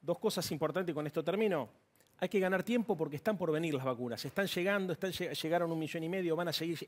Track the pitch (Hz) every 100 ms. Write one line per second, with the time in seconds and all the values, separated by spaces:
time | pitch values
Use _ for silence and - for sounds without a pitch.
0 | 147 170 214 190 170 156 156 151 180 151
1 | 151 165 160 190 220 165 117 - _ _
2 | _ - 185 208 185 190 185 240 214 180
3 | 156 143 - 208 170 156 165 139 131 117
4 | 123 113 139 - 196 - 180 202 190 160
5 | 190 - 175 143 160 170 170 165 156 170
6 | 160 190 180 160 170 156 165 160